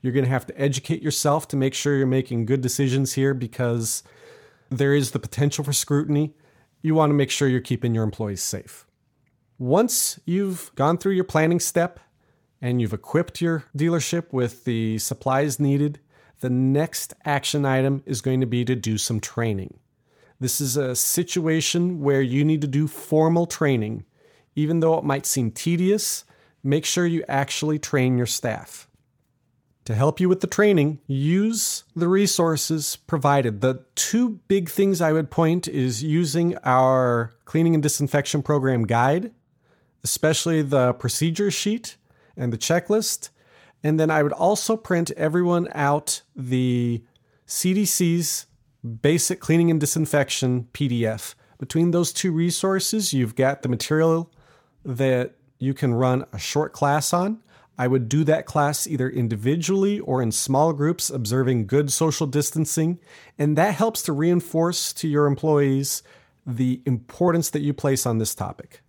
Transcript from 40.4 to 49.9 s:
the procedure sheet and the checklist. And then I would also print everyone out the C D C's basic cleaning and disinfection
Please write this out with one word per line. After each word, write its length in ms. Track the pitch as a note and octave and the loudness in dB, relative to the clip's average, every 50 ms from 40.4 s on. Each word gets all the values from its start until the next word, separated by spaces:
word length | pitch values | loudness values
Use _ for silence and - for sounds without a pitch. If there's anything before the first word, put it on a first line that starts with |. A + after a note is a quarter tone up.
| - E3+ E3 D#3 | 0 0 0 0
the 320 | D3+ C#3 C#3+ C3+ B2+ B2 B2 | 0 2 2 4 4 4 2
procedure 580 | - - A#2 - - D3+ E3+ E3 - G#3 G3+ | 0 -4 -4 -2 0 0 -2 0 0 -2 -2
sheet 460 | - - - G#3 G#3+ A#3 - - - _ _ _ _ _ _ _ _ | 0 -2 -2 -2 -2 -2 -6 -12 -18 _ _ _ _ _ _ _ _
and 140 | - C3 B2 | -6 -4 -4
the 60 | A2+ | -4
checklist. 720 | A2+ - - E3 F3 E3+ - G#3 A3 G#3+ - - - - - _ _ _ _ _ - - _ _ _ - | -4 -2 0 0 0 2 0 0 0 0 -2 -6 -6 -10 -16 _ _ _ _ _ -20 -20 _ _ _ 0
And 160 | D3+ D#3+ D#3 | 0 2 2
then 100 | D#3 D#3 | 2 2
I 140 | D#3+ D#3 C#3+ | 4 2 2
would 100 | D3 - | 0 0
also 420 | - E3 F3+ G#3 G#3 - - A3+ | 2 2 2 2 0 0 -2 -2
print 340 | A3 - - F#3 E3+ E3+ D#3+ | -4 -2 -2 0 0 0 -2
everyone 560 | - - D3+ D#3 D#3 F3+ F3+ F3 F3 E3+ F3 - - | -4 -2 -2 0 0 2 2 2 2 0 0 -2 -2
out 480 | D3+ C#3+ C#3+ D3 D3 D3 - - - _ _ _ | -2 0 2 2 0 -2 -4 -8 -8 _ _ _
the 680 | - C3 B2 C3 B2+ B2+ B2+ B2 B2 A#2+ A#2+ A#2 A2+ - _ _ _ _ _ _ _ _ | -12 -4 -2 0 0 2 2 0 0 0 -2 -2 -4 -8 _ _ _ _ _ _ _ _
C 280 | - - - - F3+ F#3 | -10 -8 -2 0 0 2
D 120 | G#3 G#3 | 2 0
C's 600 | F3 - - F#3 E3+ E3 E3+ E3 - - - - _ _ _ _ _ _ _ - A#2 A2+ A2 | 0 0 0 2 2 2 0 0 -2 -6 -8 -10 _ _ _ _ _ _ _ -12 -12 -10 0
basic 380 | - C#3+ D#3+ E3 - - F#3 - | 2 2 2 2 0 -2 -4 -6
cleaning 300 | - - D#3 E3 E3+ E3+ | 0 2 2 4 4 4
and 100 | E3 D#3 | 4 2
disinfection 880 | D3 C#3 | 0 -2